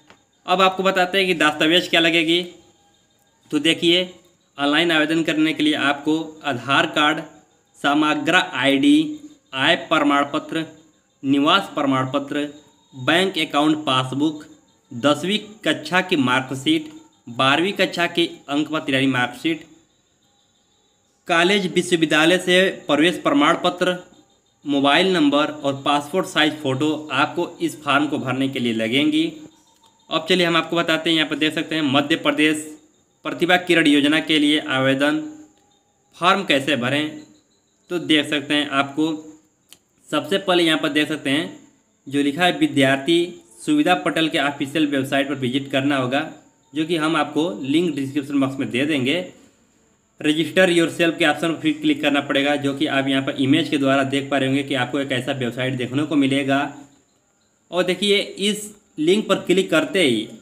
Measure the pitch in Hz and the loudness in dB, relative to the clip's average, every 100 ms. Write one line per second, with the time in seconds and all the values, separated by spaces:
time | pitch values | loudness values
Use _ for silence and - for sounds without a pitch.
0 | _ - _ _ - 185 190 185 190 185 | _ -20 _ _ -2 2 2 2 0 2
1 | 180 196 185 165 151 151 156 175 - 170 | 0 0 0 2 0 2 2 2 2 0
2 | 165 170 160 170 180 - _ _ _ _ | 2 2 2 0 -2 -12 _ _ _ _
3 | _ _ _ _ - 147 151 160 170 175 | _ _ _ _ -6 -2 0 2 2 2
4 | 180 - _ _ _ - 143 147 170 160 | 0 -8 _ _ _ -4 0 2 2 2
5 | 151 165 160 156 156 156 151 139 139 143 | 2 0 0 0 0 0 0 0 0 -2
6 | 151 160 160 - 147 120 123 143 170 156 | -2 -4 -4 -10 -6 -4 0 0 0 2
7 | 151 160 160 - _ _ _ - 147 147 | 0 0 -6 -16 _ _ _ -4 0 2
8 | 151 151 139 180 - 131 135 139 143 147 | 0 0 2 0 0 -2 2 4 4 4
9 | 156 151 - - _ 131 147 170 - 156 | 2 -6 -16 -20 _ 0 2 2 2 2
10 | 143 143 135 151 - 160 156 - _ _ | 4 2 2 -4 -4 -6 -8 -12 _ _
11 | _ _ 135 139 143 196 190 - 139 131 | _ _ 0 2 4 2 2 -4 0 0
12 | 131 139 135 147 143 - - _ _ 135 | 0 -4 -4 -6 -6 -10 -20 _ _ -8
13 | 127 165 190 160 156 147 151 151 143 131 | 0 2 2 -2 -2 2 2 0 0 0
14 | 131 131 156 151 - - _ _ - 120 | 0 -2 -2 -4 -14 -20 _ _ -16 -2
15 | 139 143 180 214 - - 160 151 - 180 | 0 0 0 -4 -6 -6 -4 -4 -2 -2
16 | 185 165 123 131 131 131 143 160 - - | 0 0 2 0 -2 -4 -2 -2 -2 -18
17 | - _ - 117 135 147 190 196 185 180 | -20 _ -12 -2 0 2 0 0 -2 -2
18 | 170 170 170 - - 143 147 156 147 135 | -2 0 -2 -4 -6 -4 -2 -4 -2 0
19 | 135 131 120 - 160 160 - - _ _ | 2 0 -2 -2 -4 -4 -8 -20 _ _
20 | _ _ _ _ _ _ _ _ _ _ | _ _ _ _ _ _ _ _ _ _
21 | _ _ - 170 175 208 185 165 - 170 | _ _ -2 2 2 2 0 -2 0 0
22 | 156 151 160 180 185 180 190 - - 147 | 2 4 4 2 2 2 2 0 -2 2
23 | 175 165 165 143 151 170 180 180 185 180 | 2 2 0 4 4 2 0 0 -2 -4
24 | - - _ _ _ _ 147 139 139 151 | -8 -20 _ _ _ _ -2 0 4 4
25 | 185 180 147 143 151 - 139 131 151 143 | 4 2 4 2 0 -2 -4 -2 0 -2
26 | - 185 180 160 151 - 135 131 151 151 | 0 -4 -2 0 0 0 -2 0 0 -2
27 | - 131 147 - 170 - 165 - 143 139 | -4 0 0 -2 -6 -4 -6 -4 0 0
28 | 147 143 123 127 135 131 120 113 113 131 | 0 -2 -4 -2 -2 -2 -2 0 0 2
29 | 151 156 165 - - _ _ _ _ _ | 2 2 0 -4 -18 _ _ _ _ _
30 | - 160 160 185 170 165 160 170 165 160 | -6 -4 0 2 2 2 0 -2 0 0
31 | 165 160 147 147 156 160 151 160 147 135 | 0 0 0 0 -2 -2 -4 -2 0 2
32 | 143 156 151 143 151 151 - - _ _ | 2 0 0 2 2 2 -6 -16 _ _
33 | _ _ 151 139 170 180 180 165 151 143 | _ _ -8 -2 2 2 4 4 4 4
34 | 143 156 156 156 147 151 147 131 135 135 | 4 2 2 2 2 0 0 0 0 2
35 | 147 156 - - - _ _ _ _ _ | 0 0 -6 -14 -20 _ _ _ _ _
36 | _ - 175 202 180 139 147 135 120 143 | _ -2 2 2 2 0 0 -2 -2 -2
37 | 151 - - _ _ _ _ _ - 175 | -4 -10 -20 _ _ _ _ _ -8 -6
38 | 143 156 143 151 135 147 143 139 135 - | 2 2 2 -2 -2 -2 -2 -2 -2 -2
39 | 156 156 - - _ _ _ - _ _ | -4 -4 -12 -20 _ _ _ -20 _ _
40 | - 151 - 196 196 175 165 151 156 147 | -4 -4 0 -2 2 2 2 2 0 0
41 | 151 151 139 143 185 - - _ _ _ | -2 -2 -2 -2 -4 -10 -20 _ _ _
42 | - 139 143 143 180 147 151 135 135 135 | -6 -2 0 2 0 2 0 4 2 2
43 | 135 170 175 - - - - 151 156 175 | 2 0 0 -6 -20 -10 -2 2 2 2
44 | 170 160 156 151 139 139 135 160 151 139 | 0 -2 -2 0 -2 -4 -4 -2 0 0
45 | 131 139 139 135 127 135 135 139 139 139 | 0 -2 -2 -2 -2 -2 -2 -2 0 0
46 | 127 135 160 - _ _ _ 143 160 170 | -2 -2 -4 -12 _ _ _ -6 -2 0
47 | 156 160 143 151 170 202 135 156 175 139 | 0 0 0 -2 -2 -4 0 2 2 -2
48 | 131 139 135 143 135 139 113 117 143 147 | -4 -4 -2 0 0 -2 -4 -2 0 0
49 | 127 170 180 - - _ _ _ _ _ | 0 -2 -4 -14 -20 _ _ _ _ _
50 | _ - 151 156 151 185 185 170 156 131 | _ -6 -2 0 0 2 4 4 2 2
51 | 170 156 156 143 170 143 156 151 156 143 | 0 2 0 0 -2 -2 -2 -2 0 0
52 | 151 143 139 143 139 147 139 139 151 135 | 0 0 0 0 0 0 -2 -2 -2 0
53 | 135 135 135 135 131 156 165 147 135 135 | 0 0 -2 0 2 2 2 0 2 2
54 | 131 139 135 139 131 139 139 131 123 147 | 2 -2 -2 -2 0 -2 -2 -4 -2 -4
55 | 135 127 135 131 120 117 127 127 117 131 | -2 -4 -4 -4 -4 -4 -4 -4 -4 -4
56 | 156 151 135 139 135 139 143 - - _ | 0 2 2 2 0 0 -2 -8 -20 _
57 | _ _ _ _ _ _ - 175 180 180 | _ _ _ _ _ _ -6 -2 -2 0
58 | 202 196 170 - 202 202 - - _ - | 2 0 0 -4 -2 -2 -8 -18 _ -2
59 | 156 208 214 185 - 180 190 160 147 196 | 2 2 2 0 2 0 2 0 0 2
60 | 156 110 113 - | 2 2 -4 -10